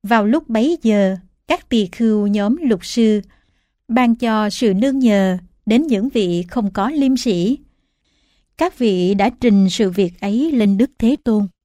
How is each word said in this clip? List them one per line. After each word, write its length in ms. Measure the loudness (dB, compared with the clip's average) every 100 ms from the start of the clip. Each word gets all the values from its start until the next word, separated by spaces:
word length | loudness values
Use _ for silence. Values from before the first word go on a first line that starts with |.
Vào 240 | 0 0 2
lúc 220 | 0 -2
bấy 300 | -2 0 0
giờ, 340 | 0 2 0 -2 -12 _ -6
các 220 | -6 _
tỳ 200 | -2 -2
khưu 340 | -2 0 0 0
nhóm 300 | 0 0 0
lục 280 | 0 -2
sư 360 | -2 0 2 0 -4 _ _ _ _ _ -4
ban 260 | 0 2
cho 360 | 0 0 -2 -2
sự 240 | -2 -2
nương 240 | 0 0 2
nhờ 400 | 2 2 0 -2 -8 _ 0
đến 200 | 0 2
những 220 | -2 -2
vị 340 | -2 -2 -4
không 280 | -4 -6 -4
có 200 | -4 -4
liêm 260 | 0 0 0
sĩ. 420 | -2 -2 -2 -4 _ _ _ _ _ _ _ _ _ -6
Các 200 | -6 0
vị 360 | 0 0 0
đã 160 | 0 -2 0
trình 300 | 2 4 2
sự 200 | 2 -2
việc 300 | 0 -2 -4
ấy 320 | -4 -2 0
lên 260 | 0 0 2
Đức 120 | -2 _
Thế 180 | -2 0
Tôn. 220 | 0 -2 -2 _